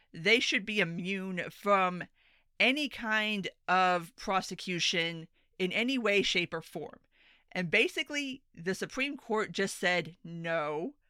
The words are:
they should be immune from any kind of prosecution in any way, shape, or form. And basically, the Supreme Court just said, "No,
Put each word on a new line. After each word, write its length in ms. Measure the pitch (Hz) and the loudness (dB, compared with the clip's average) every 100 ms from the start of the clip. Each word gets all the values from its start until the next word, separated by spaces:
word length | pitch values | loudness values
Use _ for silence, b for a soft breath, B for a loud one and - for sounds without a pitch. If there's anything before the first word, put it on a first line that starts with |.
| b | b
they 280 | 165 175 226 | -2 4 4
should 260 | - 254 202 | 4 0 0
be 140 | 214 | 0
immune 640 | 170 170 180 196 190 180 185 | 0 0 -4 -4 -4 -4 -6
from 520 | - 202 196 185 180 - b b b b - | -4 2 4 4 0 -10 b b b b 2
any 300 | 214 285 277 | 2 2 -2
kind 600 | - 226 214 214 208 175 - - | -6 -2 0 0 -2 -4 -6 2
of 440 | 185 185 180 165 - | 4 6 4 -2 -10
prosecution 1120 | - 190 - 185 - 175 - 165 165 165 160 _ _ - | -2 -2 -2 -8 -4 -2 0 0 0 -4 -12 _ _ -4
in 100 | 185 | -2
any 260 | - 233 269 | 0 0 2
way, 260 | 214 202 | 4 4
shape, 300 | - 185 170 | 4 0 0
or 80 | 165 | -4
form. 380 | - 170 147 - _ b b b b | -8 -10 -12 -14 _ b b b b
And 180 | 180 175 | -6 0
basically, 720 | 214 349 339 311 294 277 254 _ | 2 2 0 -4 -4 -6 -8 _
the 200 | - 170 | -10 -4
Supreme 420 | 185 - 262 277 277 | -4 -4 -4 -4 -4
Court 360 | - 214 196 | -4 -2 -2
just 260 | 180 196 - | -2 -4 -2
said, 380 | 180 180 170 - | 0 0 -2 -10
"No, 680 | 165 170 165 165 147 151 226 - _ | -12 -8 -2 -2 0 -2 -4 -8 _